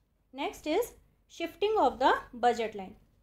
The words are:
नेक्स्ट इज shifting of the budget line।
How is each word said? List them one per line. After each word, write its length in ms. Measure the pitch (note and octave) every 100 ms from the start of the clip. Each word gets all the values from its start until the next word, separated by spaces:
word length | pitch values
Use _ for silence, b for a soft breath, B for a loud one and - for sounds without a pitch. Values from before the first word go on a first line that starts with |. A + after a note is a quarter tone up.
| _ _ _
नेक्स्ट 320 | C4 E4+ - D4+
इज 240 | E4+ A#4+ - _ _ _
shifting 440 | - E4 - G#4 G#4+
of 200 | C#4 -
the 120 | C#4 B4+ - A#3+
budget 300 | A#3+ A3 A3 G#3
line। 160 | F#3+ - _ _